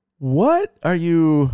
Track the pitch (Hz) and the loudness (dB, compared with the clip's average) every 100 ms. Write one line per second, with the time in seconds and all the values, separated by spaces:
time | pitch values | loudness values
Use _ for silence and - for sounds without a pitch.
0 | _ _ 135 139 254 339 403 _ 156 175 | _ _ -4 0 0 0 -4 _ -4 -2
1 | 170 165 160 147 135 | 0 0 2 2 0